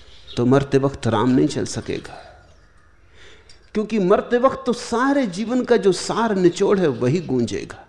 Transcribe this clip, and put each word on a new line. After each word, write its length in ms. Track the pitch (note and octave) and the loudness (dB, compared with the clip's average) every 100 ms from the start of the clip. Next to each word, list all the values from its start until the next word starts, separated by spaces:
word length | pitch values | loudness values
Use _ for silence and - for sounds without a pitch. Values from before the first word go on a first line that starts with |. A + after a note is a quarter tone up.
| - - - - | -20 -20 -12 -2
तो 80 | A#2+ | 2
मरते 320 | C#3 C3+ C3+ | 2 2 0
वक्त 300 | C#3 - A2+ | 0 -4 -2
राम 220 | G#2+ B2 | 0 2
नहीं 180 | C3 D3+ | 2 2
चल 180 | B2 - | -2 -6
सकेगा, 460 | A#2 - - - - - - - _ _ _ _ _ _ - - - - - _ G#3+ | -8 -8 -8 -10 -18 -20 -20 -20 _ _ _ _ _ _ -20 -20 -20 -20 -20 _ -6
क्योंकि 240 | G#3 A3 | -2 0
मरते 380 | F3+ A3+ B3+ A#3+ | 4 2 2 2
वक्त 240 | C4 B3+ - | 2 0 -4
तो 80 | |
सारे 520 | - - A#3 C4+ C#4 A#3+ | -4 -4 -2 0 2 0
जीवन 360 | F3 A3 B3+ A#3 | -4 -4 -2 2
का 120 | A#3 | 2
जो 140 | F#3+ | 2
सार 420 | F3+ - F3 A3+ G3 | 0 -2 -2 -2 2
निचोड़ 440 | F3 F3 G3+ G3+ | 2 2 0 2
है 80 | E3 | 0
वही 300 | A#2 B2 F3 | 0 0 0
गूंजेगा। 640 | D3 B2+ A#2 F2+ A1+ - | 0 -2 -2 -4 -10 -14